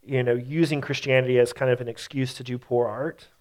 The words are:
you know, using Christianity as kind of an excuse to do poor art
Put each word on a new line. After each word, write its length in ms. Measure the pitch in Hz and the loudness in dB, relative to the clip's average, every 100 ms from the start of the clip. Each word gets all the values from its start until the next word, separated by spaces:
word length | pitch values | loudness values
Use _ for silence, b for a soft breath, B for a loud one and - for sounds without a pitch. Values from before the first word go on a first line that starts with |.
you 200 | - 135 | -2 -2
know, 100 | 123 | 2
using 480 | 120 123 151 165 151 | 0 -2 0 2 0
Christianity 580 | - 139 139 131 127 127 | -2 -6 2 2 4 4
as 140 | 120 | 4
kind 180 | - 131 | 2 0
of 100 | 123 | 0
an 60 | 120 | -2
excuse 460 | 113 - 139 131 - | -10 -8 -4 -4 -6
to 80 | |
do 140 | 123 123 | -10 -10
poor 300 | - 120 120 | -2 0 0
art 400 | 107 151 - - _ | -2 -8 -8 -20 _